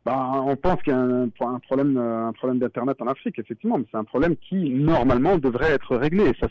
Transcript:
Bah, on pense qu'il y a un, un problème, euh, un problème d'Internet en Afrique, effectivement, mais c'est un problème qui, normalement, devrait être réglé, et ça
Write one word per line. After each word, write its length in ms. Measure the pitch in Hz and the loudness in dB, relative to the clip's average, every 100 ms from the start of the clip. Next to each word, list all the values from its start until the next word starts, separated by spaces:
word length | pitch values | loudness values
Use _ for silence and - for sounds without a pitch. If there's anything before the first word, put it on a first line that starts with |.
| - | -4
Bah, 380 | 131 127 135 135 | -2 -2 -2 0
on 100 | 135 | 0
pense 260 | 185 180 | 0 0
qu'il 100 | - | 0
y 20 | 127 | 0
a 40 | |
un, 240 | 127 123 | 2 0
un 360 | 123 - 120 123 | -2 -2 -6 -6
problème, 380 | - 135 143 131 | -4 0 2 0
euh, 300 | 120 113 113 | 0 -2 -4
un 60 | |
problème 260 | 110 123 127 | -4 -4 -2
d'Internet 420 | 120 127 123 135 | -2 -4 -4 -4
en 60 | 117 | -4
Afrique, 320 | 135 240 - | -6 -8 -8
effectivement, 380 | 107 113 220 220 | -10 -6 -2 -2
mais 60 | 117 | -2
c'est 80 | 110 | -6
un 60 | |
problème 320 | 107 - 165 165 | -4 0 0 -2
qui, 340 | - 190 160 | -4 -4 -2
normalement, 680 | 127 147 160 127 123 151 190 | 0 2 4 4 4 4 2
devrait 340 | 135 120 151 | 2 0 0
être 240 | 139 - 123 | 0 0 0
réglé, 300 | 143 180 180 | 0 2 2
et 100 | - | 2
ça 100 | 117 | -4